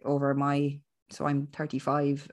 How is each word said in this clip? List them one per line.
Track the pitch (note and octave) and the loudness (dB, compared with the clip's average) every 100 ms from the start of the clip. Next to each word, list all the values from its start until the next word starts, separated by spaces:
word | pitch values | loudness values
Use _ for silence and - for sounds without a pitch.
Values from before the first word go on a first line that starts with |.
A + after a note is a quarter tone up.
| - | -2
over | C#3+ C#3 C#3 | 2 2 2
my, | C#3 C#3+ C#3+ C#3+ - _ - | 2 2 0 -2 -12 _ -18
so | - D3+ | -4 0
I'm | C#3+ C#3+ | 0 -2
thirty-five, | - D3+ C3+ - D3 C#3+ C#3+ - | -6 -4 -4 0 2 2 -2 -6